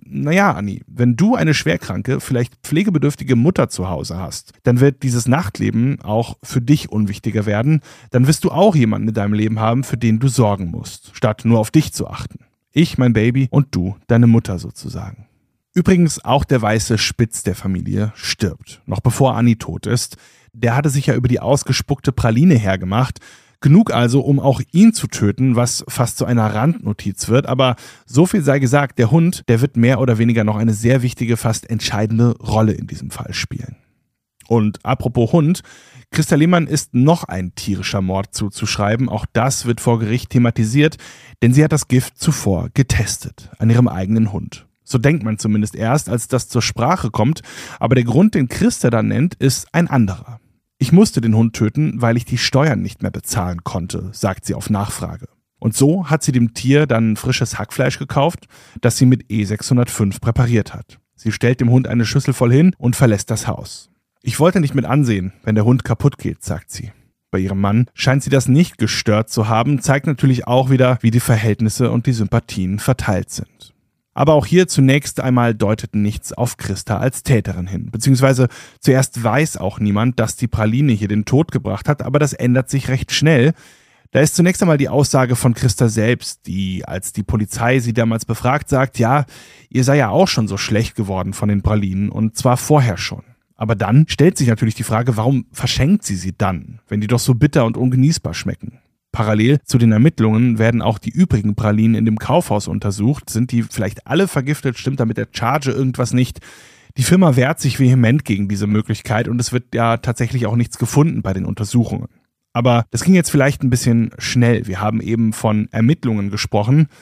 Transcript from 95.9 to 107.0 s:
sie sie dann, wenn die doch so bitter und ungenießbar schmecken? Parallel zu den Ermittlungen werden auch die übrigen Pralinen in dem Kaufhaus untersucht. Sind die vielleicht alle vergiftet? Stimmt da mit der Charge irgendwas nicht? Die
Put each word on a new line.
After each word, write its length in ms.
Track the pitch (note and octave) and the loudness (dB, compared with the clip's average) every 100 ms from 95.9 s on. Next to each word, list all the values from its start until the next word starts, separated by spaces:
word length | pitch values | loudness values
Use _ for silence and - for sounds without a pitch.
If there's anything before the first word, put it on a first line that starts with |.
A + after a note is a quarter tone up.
| G#3 | 0
sie 120 | - F#2+ | -2 -6
sie 180 | F#2 - | -6 -4
dann, 440 | F#2+ F2 - A2 - | -2 -4 -8 -18 -8
wenn 100 | G#2 | -4
die 80 | G#2+ | 0
doch 120 | B2 | 0
so 160 | - A#2+ | 2 2
bitter 280 | D3 D3 | 2 2
und 140 | A2+ - | 0 0
ungenießbar 560 | B2+ B2+ C#3 E3 - | 0 2 2 0 -6
schmecken? 460 | - - - - - _ _ _ | -8 -8 -8 -12 -18 _ _ _
Parallel 460 | - A2 G#2+ A2+ D3 | -4 0 2 4 2
zu 160 | - B2 | 2 4
den 120 | A#2 | 4
Ermittlungen 680 | G#2+ D3 - A2 G#2+ B2+ A2 | 6 4 4 2 2 2 2
werden 240 | A2+ A#2 | 2 2
auch 160 | G2 G#2+ | 0 -4
die 100 | - | -4
übrigen 460 | - F#3 G#2+ G#2 G#2 | 0 2 2 0 0
Pralinen 400 | G#2+ G#2+ A2+ A2 | 0 2 2 2
in 100 | A2+ | 2
dem 140 | G#2+ | 0
Kaufhaus 480 | - D#3 - G#2 - | 0 0 0 -2 -4
untersucht. 640 | G#2+ G#2 G2 A2 C#3+ - | -4 -4 -2 -2 -2 -4
Sind 200 | A2 B2+ | -4 -2
die 120 | A#2+ | -2
vielleicht 420 | A2 - F#2 - - | -2 -4 -6 -6 -4
alle 220 | D3 F#3+ | -2 0
vergiftet? 500 | D3 C3 D3 C#3 A#2+ | -2 -4 -4 -4 -6
Stimmt 220 | C3 C3+ | -4 -2
da 60 | A#2 | -2
mit 120 | A2+ | -4
der 100 | A2+ | -8
Charge 400 | - A#2 D3 C3+ | -6 -2 -2 -2
irgendwas 420 | B2+ C3 B2 B2 | -2 -2 -2 -2
nicht? 280 | B2 B2 - - - - _ _ | 0 0 -4 -20 -20 -20 _ _
Die 60 | - | -4